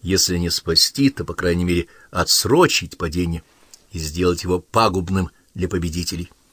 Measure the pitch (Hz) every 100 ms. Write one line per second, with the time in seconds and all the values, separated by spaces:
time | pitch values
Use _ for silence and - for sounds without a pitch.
0 | - 92 - 90 85 - - 82 - -
1 | 139 - - 85 90 87 87 87 85 -
2 | - 92 85 - - 143 170 - 85 -
3 | 87 80 87 82 - _ _ - _ 85
4 | 78 78 90 85 87 90 - 113 113 92
5 | 85 95 90 _ _ - 90 92 85 85
6 | 85 87 85 _ _